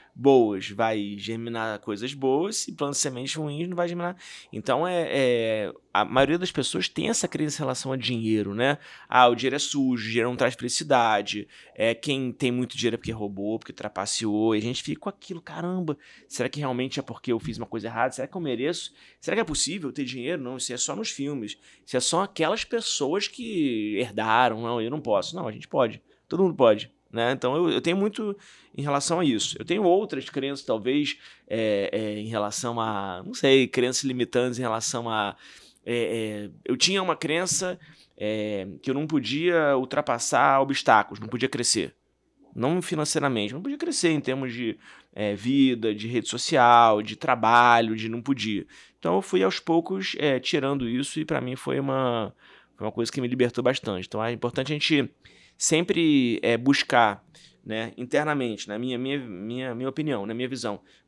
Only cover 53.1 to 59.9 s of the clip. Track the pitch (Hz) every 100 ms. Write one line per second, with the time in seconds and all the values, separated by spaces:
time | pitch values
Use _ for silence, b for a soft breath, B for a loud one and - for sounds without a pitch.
53.1 | 139 123 127 123 120 127 120 110 92 92
54.1 | 107 113 120 120 131 135 147 - 147 127
55.1 | - b b b _ - 160 185 170 160
56.1 | 143 120 117 - 117 131 139 - 123 110
57.1 | 98 _ B B B - 110 113 - 123
58.1 | 147 151 147 120 104 110 107 127 123 131
59.1 | 143 120 90 107 127 131 117 131